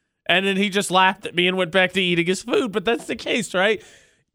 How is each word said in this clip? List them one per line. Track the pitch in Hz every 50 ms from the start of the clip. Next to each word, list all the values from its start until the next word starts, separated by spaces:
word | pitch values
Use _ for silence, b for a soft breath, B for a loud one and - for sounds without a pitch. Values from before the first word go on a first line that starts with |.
| _ _ _ _ _ -
And | 170 185 190
then | 196 196 190
he | 202 208
just | 180 202 196 -
laughed | 175 185 185 190 214 - -
at | - -
me | 180 180 185
and | 185
went | 190 185 165
back | 160 190 185 180 -
to | 190
eating | 185 180 175 170 170
his | 175 190 - -
food. | 233 302 427 269 226
But | 175 214 170
that's | 226 233 - -
the | - 269
case, | 220 - - 302 254 202 - -
right? | 180 190 214 220 - b b b b b b b b b b